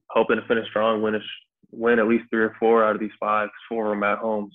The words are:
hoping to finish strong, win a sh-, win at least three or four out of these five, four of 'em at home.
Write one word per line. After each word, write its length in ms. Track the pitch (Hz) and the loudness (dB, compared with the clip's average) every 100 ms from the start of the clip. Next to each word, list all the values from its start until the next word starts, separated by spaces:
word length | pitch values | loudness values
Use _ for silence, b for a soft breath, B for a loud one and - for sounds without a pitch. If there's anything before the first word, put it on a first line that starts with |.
| - | -4
hoping 260 | 113 113 113 | 0 2 0
to 100 | - | 0
finish 220 | 117 104 | -2 -2
strong, 340 | 107 110 107 | -2 0 0
win 140 | 107 107 | 0 -2
a 40 | |
sh-, 240 | - - _ _ _ | -6 -18 _ _ _
win 280 | 117 117 117 | -4 2 2
at 80 | 107 | 4
least 160 | 117 - | 0 0
three 140 | 113 | 0
or 100 | 110 110 | 0 0
four 240 | 113 117 | 2 4
out 120 | 107 101 | 4 0
of 40 | |
these 120 | 107 - | -4 -6
five, 300 | 107 107 104 - - | -2 -2 -2 -10 -10
four 180 | 117 107 | -6 -4
of 60 | |
'em 100 | 104 | -2
at 140 | 101 107 | -2 -2
home. 340 | 113 107 101 | -2 -4 -6